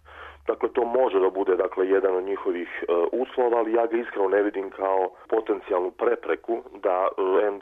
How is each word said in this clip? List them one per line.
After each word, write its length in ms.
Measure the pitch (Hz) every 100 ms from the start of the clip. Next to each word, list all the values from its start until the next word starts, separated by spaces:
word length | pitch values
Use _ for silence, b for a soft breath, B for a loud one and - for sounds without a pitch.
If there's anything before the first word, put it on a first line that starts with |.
| B B B B -
dakle, 180 | 110 113 127
to 60 | 113 131
može 200 | 127 95
da 60 | 92 95
bude, 160 | 95 90
dakle, 180 | 95 92 92 95
jedan 160 | 95 92
od 80 | 95
njihovih, 400 | 98 101 87 82 -
e, 80 | - 87 85 120
uslova, 340 | 127 - 123 120
ali 180 | 110 117
ja 60 | 117
ga 60 | 117
iskreno 320 | 117 101 95 98
ne 60 | 101
vidim 200 | 98 95 98
kao 200 | 98 95 92 B -
potencijalnu 560 | 110 110 98 104 92 92 -
prepreku 520 | 117 113 80 80 - 117 - 101 98
da, 120 | 90 95
e, 40 | - 92 98 104
M 20 | 101